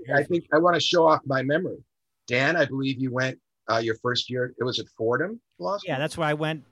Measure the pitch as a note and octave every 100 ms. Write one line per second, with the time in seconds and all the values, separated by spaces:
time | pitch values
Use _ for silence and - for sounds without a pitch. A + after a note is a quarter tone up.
0 | - C#3 D3 F3 - D#3 F3 E3+ - F3
1 | E3 D#3 C3 C3 C3 D#3 E3+ F#2+ - _
2 | _ _ - B2 C#3 E3+ C3+ C3 C3+ B2+
3 | C3 A#2+ C3 B2+ _ _ - A2+ A2+ A2
4 | B2 A#2+ - B2+ A#2+ - B2 A2+ - -
5 | A2+ B2+ F3 A#3 _ - F3 G3+ F#3+ C3+
6 | D3+ D#3+ D3+ D3+ D#3 D#3 B2